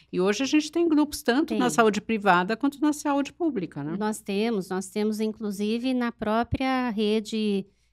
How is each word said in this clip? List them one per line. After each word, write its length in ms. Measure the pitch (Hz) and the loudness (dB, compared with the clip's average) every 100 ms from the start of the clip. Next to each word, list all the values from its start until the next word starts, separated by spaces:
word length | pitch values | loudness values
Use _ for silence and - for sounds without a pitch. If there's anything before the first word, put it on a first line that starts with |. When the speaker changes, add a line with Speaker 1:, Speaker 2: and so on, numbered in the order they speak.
| - | -8
Speaker 1:
E 80 | 175 | -2
hoje 240 | 190 208 | 0 0
a 40 | 269 | 2
gente 260 | 302 302 | 2 2
tem 160 | 339 339 | 0 2
grupos 340 | 302 294 - | 4 2 -2
tanto 300 | - 247 330 | 0 0 2
na 140 | 214 247 | 2 2
Speaker 2:
Tem. 80 | |
Speaker 1:
saúde 260 | - 220 208 | 4 4 2
privada 560 | - 220 202 175 185 226 | -2 0 4 4 4 0
quanto 240 | 277 269 | -2 0
na 140 | 302 | 0
saúde 360 | 294 294 285 277 | 0 -2 -2 -2
pública, 540 | - 339 240 170 156 | -2 -4 -2 -6 -6
né? 100 | 143 190 | -6 -4
Speaker 2:
Nós 240 | 214 214 | -4 -4
temos, 480 | - 196 226 214 185 | -4 -2 0 -2 -2
nós 180 | 185 190 | -6 -4
temos, 320 | 214 214 214 | -2 -2 0
inclusive, 720 | 220 220 214 196 208 233 254 | -4 -4 -8 -4 -2 -2 0
na 180 | 254 240 | 0 -2
própria 800 | - 214 220 233 - 262 262 247 | -4 -2 0 0 -2 0 0 -2
rede 800 | 208 208 220 214 220 214 196 190 _ _ | 0 0 0 -2 -2 0 -2 -4 _ _